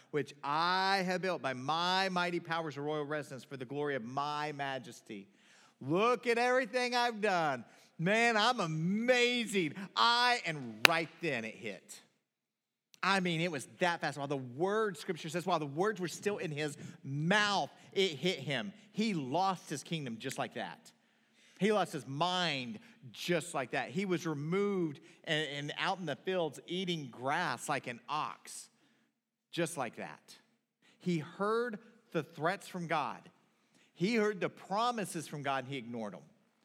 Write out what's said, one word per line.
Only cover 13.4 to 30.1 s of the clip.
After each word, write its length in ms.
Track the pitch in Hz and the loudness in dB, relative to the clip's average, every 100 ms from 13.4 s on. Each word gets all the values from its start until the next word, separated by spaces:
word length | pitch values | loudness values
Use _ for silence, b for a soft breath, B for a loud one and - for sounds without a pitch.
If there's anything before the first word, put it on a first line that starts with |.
it 100 | 175 | 0
was 140 | 147 117 113 | -2 -8 0
that 200 | 180 170 | 2 2
fast. 160 | 160 143 | -2 -2
While 120 | 139 | -2
the 100 | 139 | -4
word, 580 | 127 123 185 214 214 180 | -4 -2 0 2 0 -2
Scripture 320 | - 160 165 | -6 -6 -6
says, 160 | 170 | -4
while 140 | 180 170 | 0 0
the 80 | 147 | 0
words 340 | 143 208 196 | 0 0 0
were 80 | 170 | -4
still 300 | - 202 208 | -4 -4 -4
in 140 | 180 | -4
his 260 | 143 151 143 B B | -4 -4 -4 B B
mouth, 640 | 135 139 165 208 208 190 143 B B | -8 -2 2 4 4 2 0 B B
it 200 | - 190 | 0 2
hit 260 | 139 180 151 | 2 0 0
him. 340 | 135 131 104 B B | -2 -2 -2 B B
He 200 | - 226 | -2 0
lost 560 | 175 127 156 190 180 - | 0 0 2 2 0 -4
his 140 | 147 | -8
kingdom 340 | - 165 135 113 | -4 -4 -4 -6
just 200 | 131 131 | -6 -4
like 160 | 120 | -4
that. 360 | 117 92 - - - b b b b b - | -6 -8 -10 -18 -20 b b b b b -2
He 140 | 202 | 2
lost 200 | 214 170 | 2 0
his 120 | 151 120 | -4 -6
mind 720 | 139 175 180 170 139 123 104 B B 123 | 0 2 2 0 0 -4 -10 B B -18
just 420 | - - 175 - | -8 0 0 0
like 160 | 147 123 | -4 -2
that. 200 | 143 110 | -2 -2
He 140 | 143 | -2
was 220 | 196 170 165 | 0 -2 -2
removed 720 | 147 151 190 202 190 165 135 B B | -4 -2 0 0 0 -2 -4 B B
and, 240 | - 156 151 | -4 -2 -2
and 260 | 143 147 - | -4 -8 -4
out 200 | 160 190 | -2 -2
in 60 | |
the 120 | 165 127 | -2 -4
fields 440 | - 185 160 120 - | -2 0 0 -4 -6
eating 420 | 175 185 165 135 | -4 -2 -4 -6
grass 580 | 110 131 160 165 120 - | -6 -2 0 0 -2 -2
like 200 | 135 127 | -2 -4
an 120 | 117 - | -10 -6
ox, 580 | 151 123 - - - - b b b b _ _ _ _ | -4 -4 -8 -14 -16 -16 b b b b _ _ _ _
just 280 | - 170 147 | -4 -4 -2
like 180 | 117 - | -6 -6
that. 400 | 85 | -12